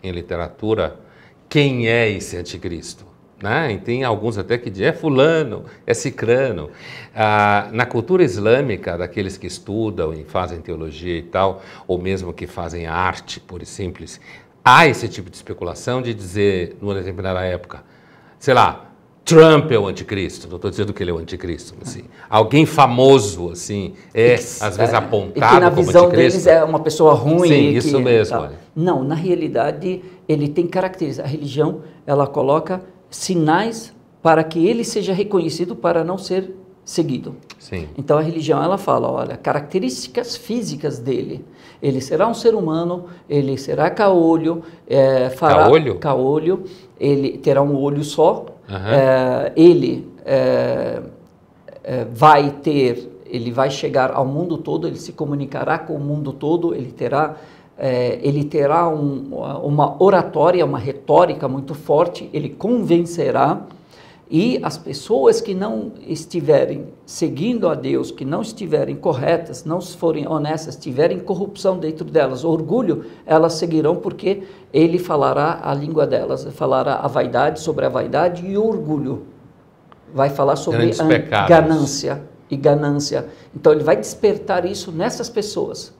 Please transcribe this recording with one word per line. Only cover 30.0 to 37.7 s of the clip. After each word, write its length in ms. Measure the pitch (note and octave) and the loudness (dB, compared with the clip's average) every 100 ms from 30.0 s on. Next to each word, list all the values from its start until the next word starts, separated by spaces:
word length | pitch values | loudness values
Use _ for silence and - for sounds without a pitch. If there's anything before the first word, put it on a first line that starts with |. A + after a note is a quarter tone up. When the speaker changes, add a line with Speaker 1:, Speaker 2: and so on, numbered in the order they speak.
| - - - | -10 -20 -4
Speaker 2:
ele 200 | D3+ C#3+ | -2 0
tem 180 | D3 F3 | -2 -2
características. 600 | F#3 F#3 F#3 D#3 B2 C3+ | -2 -4 -4 -6 -6 -6
A 20 | |
religião, 480 | D3+ C#3+ B2+ D#3 - - - - | -6 -6 -2 -2 -2 -14 -20 -2
ela 200 | C#3+ C#3 | 0 0
coloca 560 | D3 C3 D3+ D#3 F#3 F#3 - _ | 0 0 0 0 -8 -10 -20 _
sinais 840 | - - F3+ D#3 E3 A3+ A3+ - - _ _ | -14 -4 0 2 2 0 -6 -14 -20 _ _
para 220 | E3 D#3+ | 2 2
que 220 | D#3+ E3 F3 | 2 0 0
ele 180 | A#3 | 0
seja 280 | A#3 A3 F#3 | -4 -4 -4
reconhecido 600 | F#3 G3+ F#3+ D#3+ D3+ F3 | -2 0 0 -2 -4 -6
para 300 | - F3 E3+ | -2 0 0
não 140 | D#3+ F#3+ | -2 -6
ser 340 | - F#3 F#3+ - - _ | -4 -6 -6 -14 -20 _
seguido. 500 | - - D#3 B2+ - - - - | -10 -4 -2 -4 -8 -16 -20 -20
Speaker 1:
Sim. 300 | - | -12